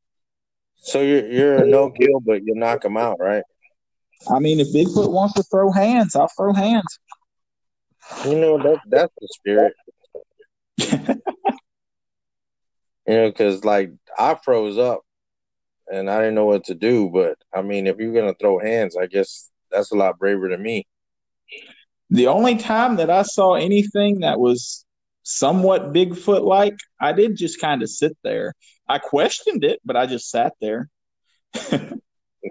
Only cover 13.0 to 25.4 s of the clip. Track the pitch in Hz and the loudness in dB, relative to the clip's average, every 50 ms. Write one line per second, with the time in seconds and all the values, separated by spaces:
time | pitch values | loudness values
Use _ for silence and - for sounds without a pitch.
13 | - - 110 113 113 107 101 - 110 101 95 95 101 107 104 101 98 87 - _ | -4 0 2 2 2 2 2 0 0 0 0 0 0 0 0 0 0 -2 -6 _
14 | _ - - - 113 143 160 - - 135 123 113 107 104 101 110 123 123 117 - | _ -14 -6 -2 0 0 0 -2 0 0 0 0 0 -2 -2 -2 -2 -2 -2 -6
15 | _ _ _ _ _ _ _ _ _ _ _ _ _ _ _ _ _ - 95 98 | _ _ _ _ _ _ _ _ _ _ _ _ _ _ _ _ _ -12 -8 -8
16 | 98 98 101 110 110 110 107 107 107 104 104 98 - - 92 82 101 117 123 117 | -6 -4 -2 -2 0 0 0 0 2 2 2 0 -2 -6 -10 -4 0 0 2 2
17 | 101 90 85 92 90 - - _ _ _ - 92 95 101 101 98 95 95 92 104 | 0 0 0 0 0 0 -2 _ _ _ -8 -8 -6 -4 -4 -4 -2 -2 -4 -4
18 | 110 113 113 117 107 98 92 - - 101 98 90 104 110 117 117 107 90 85 90 | -6 -4 -2 -2 -2 -2 -4 -2 0 0 0 0 0 -2 -2 -2 -2 -2 -4 -6
19 | 92 90 92 98 95 - - - - _ _ _ _ - 92 101 101 - 107 101 | -6 -4 -2 -2 -2 -2 -6 -20 -20 _ _ _ _ -6 -4 -4 -2 -2 0 0
20 | 98 92 90 90 95 98 101 95 92 92 92 90 101 113 117 104 - _ _ _ | 0 0 0 0 -2 -2 -2 -2 -2 -4 -6 -6 -6 -6 -6 -6 -8 _ _ _
21 | _ _ _ _ _ _ _ _ _ _ - - - - - _ _ _ _ _ | _ _ _ _ _ _ _ _ _ _ -20 -20 -20 -20 -20 _ _ _ _ _
22 | _ - - - 123 127 - 202 233 254 240 - - - 220 220 240 254 233 175 | _ 0 2 2 4 4 4 2 2 2 0 0 -2 -2 -2 0 0 0 0 0
23 | 165 160 175 190 202 202 - - 190 185 180 - 156 185 202 202 202 208 - 202 | 0 2 2 2 2 0 0 2 4 4 4 2 2 2 2 2 2 0 0 0
24 | 202 202 202 190 170 151 143 113 123 123 123 123 - - - - _ _ _ _ | 0 0 0 0 -2 -2 0 2 2 2 2 0 -2 -12 -14 -16 _ _ _ _
25 | _ _ _ _ - - - - | _ _ _ _ -12 -10 -6 -2